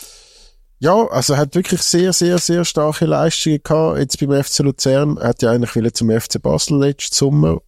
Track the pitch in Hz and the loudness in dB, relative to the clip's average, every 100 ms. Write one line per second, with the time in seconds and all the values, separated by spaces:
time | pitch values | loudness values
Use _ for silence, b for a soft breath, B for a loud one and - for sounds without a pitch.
0 | B B B B B B _ - 147 208 | B B B B B B _ -4 2 2
1 | 233 131 123 139 143 175 185 180 - 175 | 2 0 0 0 0 0 -2 -2 0 0
2 | 185 170 170 175 - 175 170 - 151 151 | 2 2 0 0 0 -2 -2 -2 -2 0
3 | 160 147 165 - 160 147 - 156 160 143 | 0 2 0 0 -2 -2 0 0 0 0
4 | 139 - 139 139 139 - 143 - 135 135 | -4 -2 0 0 0 -2 -2 0 0 2
5 | 147 - 117 120 117 120 117 117 113 - | 0 -2 -2 0 2 2 0 -2 -2 0
6 | 113 110 - - 127 151 - 147 139 139 | 0 0 -2 -4 -2 -2 0 0 0 -2
7 | - - 139 147 160 165 | -4 -2 2 2 2 0